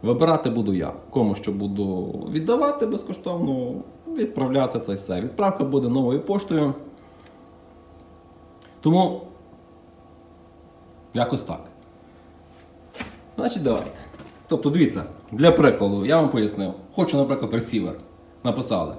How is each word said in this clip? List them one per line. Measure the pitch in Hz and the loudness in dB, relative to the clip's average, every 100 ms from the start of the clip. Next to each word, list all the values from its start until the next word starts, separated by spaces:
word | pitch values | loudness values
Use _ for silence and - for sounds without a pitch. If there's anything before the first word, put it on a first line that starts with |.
Вибирати | 107 120 160 160 127 | 0 2 4 2 0
буду | 113 104 | 0 0
я, | 92 78 - - | 0 -2 -8 -4
кому | 135 110 98 | 0 2 0
що | - | -4
буду | 101 101 98 98 92 98 - - | -4 -4 -2 -2 -2 -6 -8 -6
віддавати | 151 160 247 285 285 220 | -4 0 2 2 0 -2
безкоштовно, | 262 - 190 - 175 143 131 123 - - - - | -4 -6 -8 -6 -4 -2 -2 -4 -8 -12 -16 -10
відправляти | 320 214 - 131 139 127 117 | -4 -4 -2 0 2 0 -2
це | - | -4
все. | 98 - 92 | -8 -4 -6
Відправка | 120 - 196 190 | -4 0 0 2
буде | 135 139 123 | 0 0 2
новою | 127 127 139 | 2 2 0
поштою. | - 202 - 160 143 135 - - - - - - - - - - - - - - - - - - - - | 0 -4 0 0 0 -2 -10 -20 -20 -20 -20 -20 -20 -20 -20 -20 -20 -20 -20 -20 -20 -20 -20 -20 -20 -2
Тому | 156 175 185 - - - - - - - - - - - - - - - - - - - - | 2 4 4 0 -12 -20 -20 -20 -20 -20 -20 -20 -20 -20 -20 -20 -20 -20 -20 -20 -20 -20 -10
якось | - - 135 | -4 -2 -2
так. | - 82 - - - - - - - - - - - - - - - - - - | -6 -12 -12 -20 -20 -20 -20 -20 -20 -20 -20 -20 -20 -20 -20 -16 -16 -16 -16 -4
Значить, | 240 208 | -4 0
давайте. | 139 104 - - - - - - - | 0 0 -2 -12 -18 -20 -20 -20 -4
Тобто, | 160 139 | 0 2
дивіться, | 160 156 95 - - - | 4 4 2 -8 -14 -12
для | 110 165 | 6 6
прикладу, | 165 143 110 101 101 101 | 8 6 6 0 0 2
я | 160 | 4
вам | 151 | 4
пояснив. | 113 104 101 95 - - - | 2 0 -2 -6 -6 -10 -2
Хочу, | 170 143 | 0 2
наприклад, | 139 135 - | 2 0 -2
ресівер. | 117 - 113 90 76 - - - - | -4 -2 -2 -4 -8 -16 -20 -20 -6
Написали. | 123 117 120 92 80 | -4 -2 -2 -2 -2